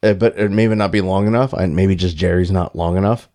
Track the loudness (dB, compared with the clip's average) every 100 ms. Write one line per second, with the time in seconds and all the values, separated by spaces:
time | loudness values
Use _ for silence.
0 | 0 2 0 0 -2 2 2 2 0 0
1 | 0 0 0 0 -2 -2 -2 0 2 2
2 | -2 -2 0 2 0 0 -2 -4 -2 0
3 | 0 -2 -6